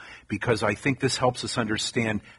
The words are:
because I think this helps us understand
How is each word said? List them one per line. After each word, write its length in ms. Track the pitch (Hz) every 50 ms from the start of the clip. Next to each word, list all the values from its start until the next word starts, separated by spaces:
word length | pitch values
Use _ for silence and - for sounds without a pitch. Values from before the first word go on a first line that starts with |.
| - - - - -
because 360 | - 104 98 - 123 117 101 110
I 120 | 104 104
think 240 | - - 135 135 -
this 160 | - 127 -
helps 300 | - 131 127 120 - -
us 120 | 110 -
understand 640 | 127 117 104 110 104 - - - 127 117 113 107 101 - - -